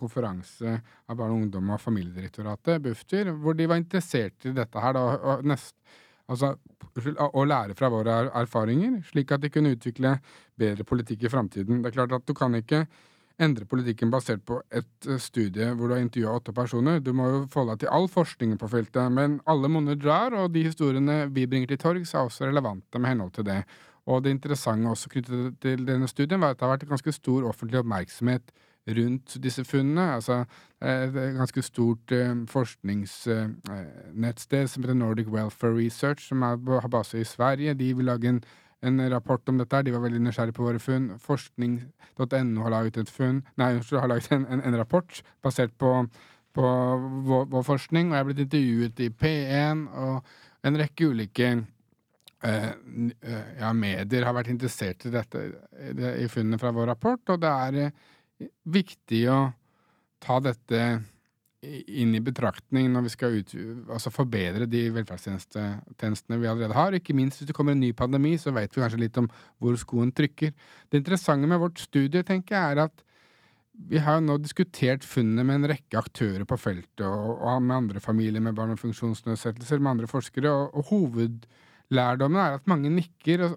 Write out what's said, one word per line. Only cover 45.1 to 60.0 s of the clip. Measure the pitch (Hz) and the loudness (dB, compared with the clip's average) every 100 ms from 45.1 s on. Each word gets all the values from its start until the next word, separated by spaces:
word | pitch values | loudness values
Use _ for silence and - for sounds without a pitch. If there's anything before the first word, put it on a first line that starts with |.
| - - _ | -8 -20 _
basert | 139 123 120 - | -2 0 0 2
på, | 131 127 120 - - _ _ - | 2 4 2 -4 -20 _ _ 0
på | 127 127 127 127 131 131 135 | 2 4 2 0 -2 -4 2
vår, | 131 135 | 2 2
vår | 131 127 | 0 2
forskning, | 139 - 165 175 | 0 2 2 2
og | 147 | 2
jeg | |
har | 135 | 0
blitt | 143 135 | 0 0
intervjuet | 151 131 117 117 117 120 | 2 4 2 0 -2 -4
i | |
P | 110 156 156 135 139 | 0 0 0 0 2
en, | 147 156 147 | 2 0 -4
og | 131 131 131 - - - _ 135 | -6 -4 -4 -6 -18 -20 _ 0
en | 151 | 0
rekke | 151 - 165 | 0 0 2
ulike, | 117 104 - 123 120 110 _ _ _ _ _ _ _ | 2 -2 0 2 2 -2 _ _ _ _ _ _ _
eh, | 117 107 110 120 127 | -2 -2 -2 -8 -12
n-, | 117 117 117 | -4 -4 -4
eh, | 120 113 107 - | -10 -10 -10 -6
ja, | 110 | -2
medier | 113 101 95 98 127 123 | 0 0 -2 0 0 0
har | 123 | -2
vært | 117 | -2
interessert | 120 127 - 98 90 123 | -4 -4 -4 -6 -6 -4
i | |
dette, | 120 110 117 101 - - 135 | -4 -4 -8 -10 -12 -18 -16
i | 135 135 | -10 -6
det, | 123 123 120 | -4 -4 -4
i | |
funnene | 120 110 113 | -2 -2 0
fra | 123 117 | -2 0
vår | 117 | -2
rapport, | 120 226 247 - | 0 -2 -2 -2
og | 180 | 0
det | 165 135 131 | 0 0 0
er, | 139 147 | -2 -2
eh, | - _ _ _ - - - - | -6 _ _ _ -18 -18 -14 -2
viktig | 185 190 - - 113 120 | 0 0 -6 -4 0 4
å | 135 135 123 _ _ _ _ | 4 2 -4 _ _ _ _